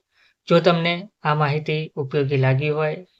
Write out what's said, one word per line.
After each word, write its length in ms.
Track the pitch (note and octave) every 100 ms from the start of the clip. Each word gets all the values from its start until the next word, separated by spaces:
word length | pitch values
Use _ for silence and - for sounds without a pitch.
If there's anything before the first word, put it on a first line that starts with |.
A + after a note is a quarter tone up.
| _ _ _ _ -
જો 120 | E3+
તમને 500 | F3+ E3+ E3+ F3 G3+ _
આ 120 | D#3+ D3+
માહિતી 560 | D3 D3+ D3+ D3+ D#3 -
ઉપયોગી 420 | C3+ D3 C#3 C#3
લાગી 320 | C3 C3 D3+
હોય 360 | D3+ D#3 D#3 F#3